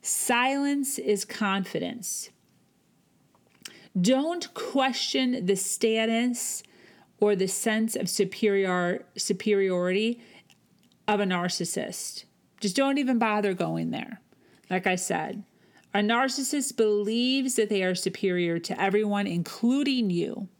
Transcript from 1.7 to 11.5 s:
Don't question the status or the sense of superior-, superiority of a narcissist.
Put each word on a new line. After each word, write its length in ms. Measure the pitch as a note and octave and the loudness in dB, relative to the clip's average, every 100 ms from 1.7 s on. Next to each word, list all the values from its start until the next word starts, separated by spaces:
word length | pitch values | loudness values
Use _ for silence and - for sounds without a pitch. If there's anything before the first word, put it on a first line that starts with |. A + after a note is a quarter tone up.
| - - - - - - _ _ _ _ _ _ _ _ _ _ _ _ _ - - - F#3 | -4 -6 -8 -8 -8 -10 _ _ _ _ _ _ _ _ _ _ _ _ _ -20 -20 -6 0
Don't 540 | F3+ C4 D4+ F4 - | 4 4 2 -4 -8
question 920 | - - C#4 C4 A#3+ - C4+ C4 B3 F3+ | -10 -4 0 0 0 -2 0 0 0 0
the 100 | G3 | 0
status 1040 | - - A3+ A3 A3 A3+ B3 A#3+ - - - - - - _ _ | 0 0 2 2 2 2 0 -2 -6 -8 -12 -20 -20 -20 _ _
or 160 | G#3 G3+ | 2 4
the 120 | F#3+ | 0
sense 480 | - A#3 A3 A3 - | 0 0 2 0 -2
of 140 | F#3 | -4
superior-, 960 | - F#3+ - G#3+ G3 F#3+ F3+ F3 - - - | 0 0 2 2 2 2 2 2 -2 -6 -8
superiority 1040 | - F#3 - G3+ F#3+ F3+ F3+ F#3 A3 A#3 - - _ - _ _ _ _ - | -2 0 2 4 4 2 2 2 0 -2 -10 -20 _ -20 _ _ _ _ 0
of 120 | G#3 | 2
a 40 | |
narcissist. 1000 | G3 F3+ F3 | 2 2 0